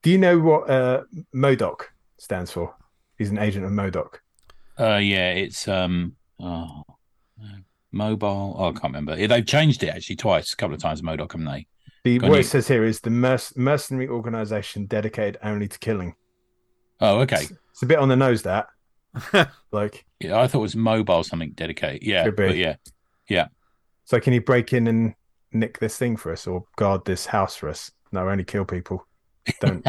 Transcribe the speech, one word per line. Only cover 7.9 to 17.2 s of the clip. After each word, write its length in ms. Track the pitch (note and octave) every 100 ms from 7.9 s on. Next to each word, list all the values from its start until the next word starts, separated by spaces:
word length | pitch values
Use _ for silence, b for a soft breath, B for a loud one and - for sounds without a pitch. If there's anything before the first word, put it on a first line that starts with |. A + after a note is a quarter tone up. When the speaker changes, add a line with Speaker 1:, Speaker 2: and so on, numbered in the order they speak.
Speaker 2:
mobile. 640 | G2 G#2+ G#2+ G#2 G2 G2 -
Oh, 100 | F2+
I 40 |
can't 120 | -
remember. 320 | D2+ C#2+ D2 D#2
Yeah, 100 | G#2+
they've 180 | A#2+ A2
changed 360 | C#3+ D#3 B2+
it 60 | D#2+
actually 280 | E2+ - F#2+
twice, 360 | A2 F2 -
a 40 | -
couple 180 | G2
of 60 | D2+
times, 200 | E2 D#2
modoc, 300 | D#2 D#2+ D2+
haven't 120 | E2 D#2
they? 200 | C#2 - _ b b
Speaker 1:
The, 140 | B2 B2
Speaker 2:
Gone 120 | B2
Speaker 1:
what 60 | D3
Speaker 2:
you- 40 |
Speaker 1:
it 60 | B2+
says 220 | C3+ -
here 160 | B2
is 160 | A2 G#2+
the 100 | A2+
merc-, 460 | A#2+ B2+ B2+ - C3
mercenary 520 | B2+ D3 - C3 C3
organization 800 | A#2+ A2+ A2+ G#2+ G#2 G2+ G#2+ G2+
dedicated 520 | A2 G#2+ - G#2 G2+
only 260 | G#2+ G#2 G#2
to 100 | -
killing. 360 | - G#2 F2 - _ _ _ _ _ _ _ -
Speaker 2:
Oh, 200 | G#2+ G#2